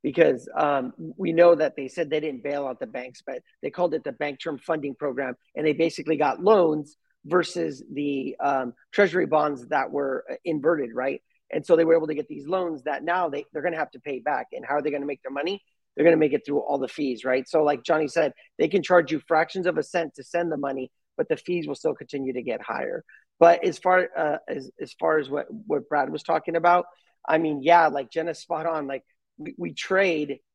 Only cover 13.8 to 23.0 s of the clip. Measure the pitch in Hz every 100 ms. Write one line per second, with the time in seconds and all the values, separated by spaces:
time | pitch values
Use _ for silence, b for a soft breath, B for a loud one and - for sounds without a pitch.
13.8 | 147 127 147 131 127 135 117 117 - 147
14.8 | 143 143 143 139 131 139 160 202 _ _
15.8 | _ - 160 160 151 147 - 143 - 139
16.8 | 131 - 143 117 127 131 127 160 147 139
17.8 | - 156 147 170 151 - b - 160 190
18.8 | 151 180 143 156 - 156 165 190 180 156
19.8 | 143 180 156 - 131 175 175 147 139 135
20.8 | 127 _ _ - 156 147 - 175 151 135
21.8 | 160 127 - 143 131 127 117 107 - 107
22.8 | - -